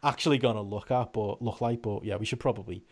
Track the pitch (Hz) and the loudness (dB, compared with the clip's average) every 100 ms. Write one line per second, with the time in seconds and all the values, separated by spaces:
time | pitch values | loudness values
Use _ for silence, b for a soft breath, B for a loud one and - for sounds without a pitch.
0 | 143 127 160 139 123 110 101 104 - 123 | 0 2 4 4 4 0 -4 -6 0 0
1 | 113 113 104 - 117 - 117 117 113 101 | 0 -2 -2 -2 -4 -2 0 0 -2 -4
2 | 107 95 107 120 135 110 98 117 - | -2 -4 -2 -2 0 -2 -4 -10 -12